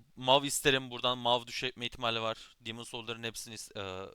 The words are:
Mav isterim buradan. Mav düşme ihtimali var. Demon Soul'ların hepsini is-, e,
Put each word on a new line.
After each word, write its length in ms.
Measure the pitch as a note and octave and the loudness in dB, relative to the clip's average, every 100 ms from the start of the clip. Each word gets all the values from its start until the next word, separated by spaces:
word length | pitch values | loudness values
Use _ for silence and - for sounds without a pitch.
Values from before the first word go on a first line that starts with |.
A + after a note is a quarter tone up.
| - - | -18 -2
Mav 280 | B2+ C#3 | 6 6
isterim 460 | C#3+ - D3+ C3+ C3 | 6 2 4 4 0
buradan. 280 | A#2+ B2 B2+ | -2 0 2
Mav 280 | A#2+ B2 A#2 | 4 2 2
düşme 400 | - C3 - A#2+ | -4 -4 -4 -8
ihtimali 340 | - A#2+ A2+ | -4 -2 0
var. 360 | A2 A2+ - - | -2 -4 -10 -16
Demon 220 | A2+ A#2 | -12 -12
Soul'ların 400 | A#2 A#2+ A2+ A2+ | -10 -10 -8 -6
hepsini 300 | A#2 - A#2 | -6 -8 -10
is-, 240 | A2 - G#2+ | -12 -12 -8
e, 320 | G2 F#2 F#2+ | -6 -6 -10